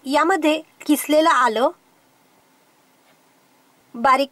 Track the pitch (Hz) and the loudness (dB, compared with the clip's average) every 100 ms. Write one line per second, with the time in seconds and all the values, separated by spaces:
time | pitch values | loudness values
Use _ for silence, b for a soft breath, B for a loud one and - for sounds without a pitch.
0 | 262 285 320 381 302 311 - _ - 294 | -4 -2 0 0 0 -2 -8 _ -2 -2
1 | - 302 320 277 247 220 285 - _ _ | 2 2 2 2 0 0 -4 -4 _ _
2 | _ _ _ _ _ _ _ _ _ _ | _ _ _ _ _ _ _ _ _ _
3 | _ _ _ _ _ _ _ _ _ 240 | _ _ _ _ _ _ _ _ _ -4
4 | 269 262 277 | 0 0 -2